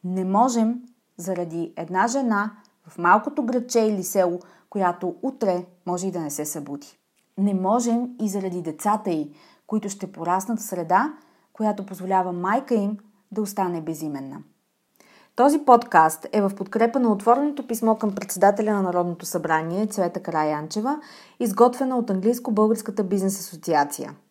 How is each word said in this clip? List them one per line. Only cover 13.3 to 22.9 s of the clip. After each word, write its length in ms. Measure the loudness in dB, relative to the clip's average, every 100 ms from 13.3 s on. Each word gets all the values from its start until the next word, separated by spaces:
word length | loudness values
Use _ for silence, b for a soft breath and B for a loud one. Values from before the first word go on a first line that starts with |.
да 100 | -6
остане 380 | -4 -2 -2 -2
безименна. 580 | -6 -6 -6 -8 -10 -14 -18 _ _ _ _ b b b b 4
Този 200 | 4 6
подкаст 680 | 8 8 8 6 6 2 -2
е 100 | 0
в 80 | 0 -2
подкрепа 440 | -6 0 2 4
на 120 | 2
отвореното 540 | 2 4 4 2 -2 -6
писмо 280 | 0 2
към 200 | 2 0
председателя 600 | -4 -8 4 4 4 0
на 80 | 0
Народното 440 | 0 0 -2 -4 -6
събрание 600 | -4 0 0 0 -4 -4
Цвета 340 | -2 -4 -4
Караянчева, 800 | -4 -2 0 -2 -6 -6 -4 -6 B B B B
изготвена 560 | -4 4 4 4 -2 -2
от 140 | -2
Английско-българската 960 | 0 0 0 -2 2 2 2 -4